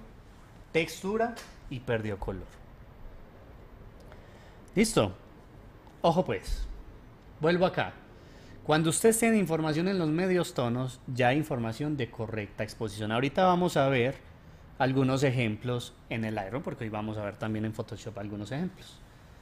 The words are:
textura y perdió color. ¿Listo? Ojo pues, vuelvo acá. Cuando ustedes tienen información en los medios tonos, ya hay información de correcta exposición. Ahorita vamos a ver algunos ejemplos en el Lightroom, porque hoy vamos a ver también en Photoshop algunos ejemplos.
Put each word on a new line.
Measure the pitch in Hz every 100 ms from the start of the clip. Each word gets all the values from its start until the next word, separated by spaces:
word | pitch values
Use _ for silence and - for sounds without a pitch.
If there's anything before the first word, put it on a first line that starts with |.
| - - - - - - -
textura | 165 170 - 190 220 233 233 - - -
y | 131
perdió | - 113 107 98
color. | - 92 87 - - - - - - - - - - - - - - - - - - - - - - -
¿Listo? | 226 - 104 92 - - - - - - - -
Ojo | 170 165
pues, | 180 101 - - - - - - - - - -
vuelvo | 156 175 185
acá. | - 95 - - - - - - -
Cuando | - 151 160
ustedes | 156 226 226
tienen | 226 220
información | 170 160 156 151 175
en | 196
los | 156
medios | 156 190 180 160 -
tonos, | 123 120 131 - -
ya | 123 123
hay | 143
información | 151 127 113 110 147 147
de | 117
correcta | - 107 110 101 -
exposición. | 107 - 110 104 107
Ahorita | 113 139 165 185
vamos | 175 175 151
a | 139
ver | 131 120 - - - - - - -
algunos | 131 135 131 131
ejemplos | 139 127 113 107 123 123 - - -
en | 117 110
el |
Lightroom, | 110 98 123
porque | 180 143 113
hoy |
vamos | 104 107 107
a |
ver | 104 101
también | 110 110
en | 110
Photoshop | 107 110 104 - 104
algunos | 104 104 104
ejemplos. | 131 180 - - - - - - -